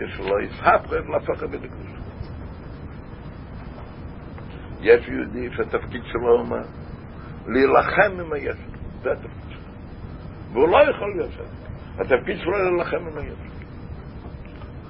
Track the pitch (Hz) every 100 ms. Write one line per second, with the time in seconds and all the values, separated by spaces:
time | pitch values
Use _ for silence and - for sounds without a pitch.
0 | 110 - 95 101 110 - 165 165 - 156
1 | 151 151 - - - 139 - - - -
2 | - - - - - - - - - -
3 | - - - - - - - - - -
4 | - - - - - - - - 98 120
5 | 120 131 127 123 123 120 110 117 - 123
6 | - 117 120 120 120 117 117 - - -
7 | - - - - - 120 135 131 - -
8 | 202 185 165 147 135 110 - - - -
9 | 127 147 - - - - - - - -
10 | - - - - - 104 156 269 294 -
11 | 208 190 127 - - - - - - -
12 | 95 135 - 196 160 202 185 175 165 180
13 | 170 156 143 151 - - - - - -
14 | - - - - - - - - -